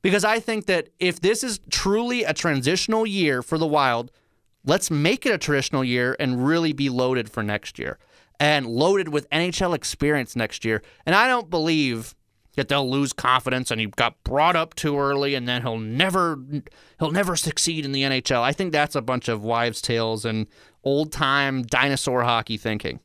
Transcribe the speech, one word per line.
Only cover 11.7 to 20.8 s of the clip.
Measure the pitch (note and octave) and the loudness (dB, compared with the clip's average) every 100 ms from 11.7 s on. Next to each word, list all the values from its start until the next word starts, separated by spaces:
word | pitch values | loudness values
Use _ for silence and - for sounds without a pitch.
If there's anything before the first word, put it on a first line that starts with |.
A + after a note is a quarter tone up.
| D#3 C3+ A#2 A2+ - _ _ _ - | 2 0 -2 -8 -18 _ _ _ -6
that | C3+ | 0
they'll | C#3+ C3+ | 0 0
lose | C3+ C#3 | 0 0
confidence | - B2+ B2+ B2+ B2+ B2 | 0 2 4 2 -2 -2
and | A2+ | -2
he | G#2+ | -4
got | - A#2 - | 0 0 0
brought | - C3+ E3 E3+ | -4 2 4 2
up | D#3+ - | -2 -4
too | D#3 C#3+ | -2 0
early | C#3 C#3 C#3 C#3 | 0 0 0 -2
and | A#2+ | -2
then | B2 | -2
he'll | A#2+ A2+ | -2 -4
never, | A2 A#2+ F#3 F#3 E3+ C#3+ C3 D3 - - - _ | -4 0 0 2 0 -2 -6 -6 -8 -20 -20 _
he'll | D#3 | 0
never | F3 F#3+ E3 | 0 0 -2
succeed | - - - D#3+ C#3+ | -2 -2 -2 -2 -2
in | |
the | C3+ | 0
N | C3+ | 0
H | C3 - | 0 0
L. | B2 | 0
I | B2 | 0
think | C#3+ F#3 | 0 0
that's | D#3 D3 C#3+ | 0 0 -2
a | |
bunch | A#2 B2+ - | -2 -2 -2
of | A2 | -4
wives' | G#2+ A#2 A#2+ A2 | -2 0 0 -2
tales | - A#2 A2+ A2 A2+ | -2 0 0 -2 -2
and | A2 G#2 _ - _ | -2 -4 _ -20 _